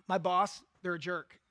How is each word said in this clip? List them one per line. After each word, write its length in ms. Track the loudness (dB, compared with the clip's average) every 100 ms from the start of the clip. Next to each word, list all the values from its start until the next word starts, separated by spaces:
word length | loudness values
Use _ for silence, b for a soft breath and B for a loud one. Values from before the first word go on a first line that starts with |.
| -2
my 100 | 0
boss, 440 | 2 2 2 -2 _ _
they're 120 | -6
a 40 | -6
jerk, 400 | -4 -6 -8 -20 _